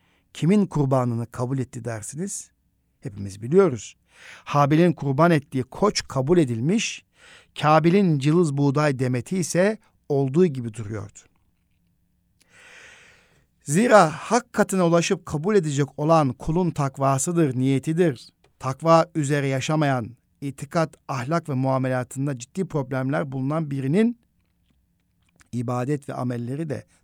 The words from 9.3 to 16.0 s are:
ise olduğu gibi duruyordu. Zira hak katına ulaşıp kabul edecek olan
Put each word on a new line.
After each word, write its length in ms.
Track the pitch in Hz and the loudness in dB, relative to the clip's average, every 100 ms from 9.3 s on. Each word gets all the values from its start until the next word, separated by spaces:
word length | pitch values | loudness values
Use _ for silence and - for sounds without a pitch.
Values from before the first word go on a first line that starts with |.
| 190 | -4
ise 400 | 170 170 190 220 _ _ - | -2 0 0 0 _ _ -4
olduğu 380 | 143 139 139 185 | -2 0 2 2
gibi 280 | 131 117 | 2 -8
duruyordu. 440 | 107 104 110 101 - _ _ _ _ _ _ _ _ _ _ _ _ _ _ - - - - - _ _ _ _ _ | -10 -10 -10 -12 -18 _ _ _ _ _ _ _ _ _ _ _ _ _ _ -20 -20 -20 -20 -20 _ _ _ _ _
Zira 480 | - 151 233 214 160 | -2 2 6 8 6
hak 420 | 160 - 233 - | 2 0 -2 0
katına 340 | - 202 190 170 | -2 0 2 4
ulaşıp 400 | 170 165 190 - | 2 2 -4 -4
kabul 300 | 151 170 208 | -6 2 2
edecek 420 | 156 139 139 | 2 -2 -2
olan 340 | - | -2